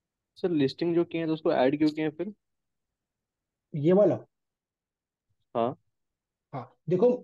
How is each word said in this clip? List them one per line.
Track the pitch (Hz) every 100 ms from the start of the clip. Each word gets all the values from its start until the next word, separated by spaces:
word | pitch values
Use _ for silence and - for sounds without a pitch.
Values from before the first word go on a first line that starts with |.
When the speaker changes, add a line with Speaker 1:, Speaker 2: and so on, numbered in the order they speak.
| _ _ _ -
Speaker 1:
सर, | 185
listing | 156 135 - 170
जो | 170
किए | 170 165
हैं | 160
तो |
उसको | 156 165
ऐड | 135 131 147
क्यों | 151
किए | 151
हैं | 156
फिर? | 147 190 208 _ _ _ _ _ _ _ _ _ _ _ _ _
Speaker 2:
ये | 156 151
वाला? | 185 196 117 - _ _ _ _ _ _ _ _ _ _ _ _
Speaker 1:
हाँ। | 120 117 - _ _ _ _ _ _ _
Speaker 2:
हाँ, | 139 123 _ -
देखो | 180 240 -